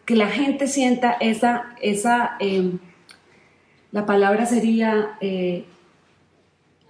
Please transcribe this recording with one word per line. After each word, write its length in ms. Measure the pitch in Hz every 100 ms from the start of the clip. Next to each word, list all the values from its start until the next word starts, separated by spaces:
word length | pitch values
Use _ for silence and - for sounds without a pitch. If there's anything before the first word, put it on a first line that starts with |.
| -
que 100 | 226
la 120 | 208
gente 380 | 208 277 277 277
sienta 460 | 277 254 240 240 -
esa, 560 | 226 214 240 240 - -
esa, 540 | 208 202 240 240 233 -
em, 400 | 202 190 185 180 - - - - _ _ _ _ _ _ _
la 160 | 202 208
palabra 400 | 202 196 208 233
sería, 680 | 240 220 226 220 214 208 -
eh, 440 | 196 190 180 175 - - _ _ _ _ _ _ _ _ _ _ _